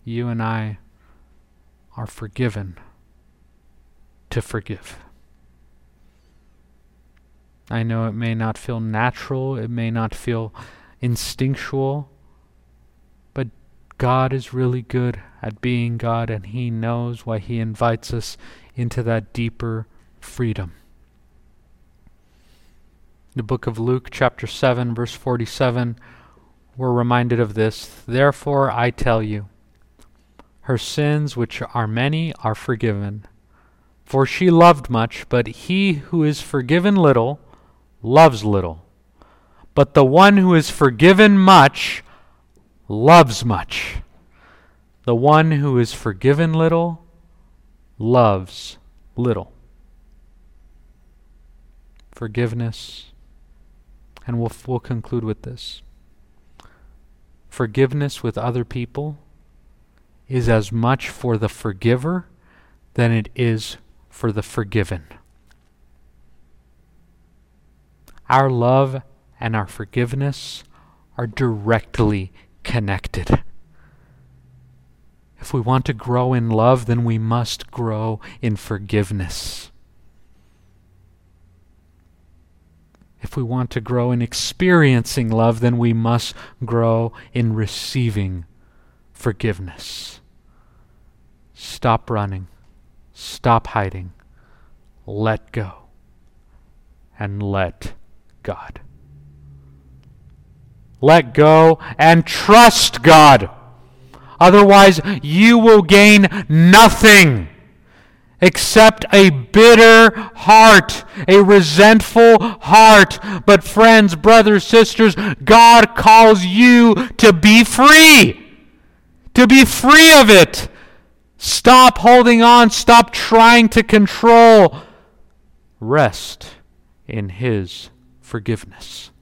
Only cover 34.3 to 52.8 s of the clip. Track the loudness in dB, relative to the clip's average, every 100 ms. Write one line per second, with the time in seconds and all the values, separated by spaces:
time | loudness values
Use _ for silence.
34.3 | -4 -2 2 2 2 -4 -8 -8 -10 -8
35.3 | -8 -8 -12 -10 -6 -6 -8 -8 -6 -6
36.3 | -6 -10 -10 -6 -4 -2 -2 0 0 -4
37.3 | -10 _ _ _ _ _ _ -4 2 2
38.3 | 2 -6 -6 -6 -14 _ _ _ _ _
39.3 | _ _ _ _ -4 -2 0 0 2 2
40.3 | 2 0 -2 -4 -4 -4 0 2 4 4
41.3 | 2 4 4 4 -2 -14 -14 _ _ _
42.3 | _ _ _ _ _ _ -6 2 4 2
43.3 | -2 -8 -8 -10 -14 -14 -16 -18 _ _
44.3 | _ _ _ _ _ _ _ -8 -4 0
45.3 | 0 0 -4 -4 -4 -6 -8 -12 -6 -4
46.3 | -4 -4 -4 -4 -4 -8 -12 _ _ _
47.3 | _ _ _ _ _ _ _ -4 -2 0
48.3 | -2 -10 -20 -20 -20 _ _ _ -10 -8
49.3 | -8 -12 _ _ _ _ _ _ _ _
50.3 | _ _ _ _ _ _ _ _ _ _
51.3 | _ _ _ _ _ _ _ _ _ -14
52.3 | -8 -8 -8 -12 -14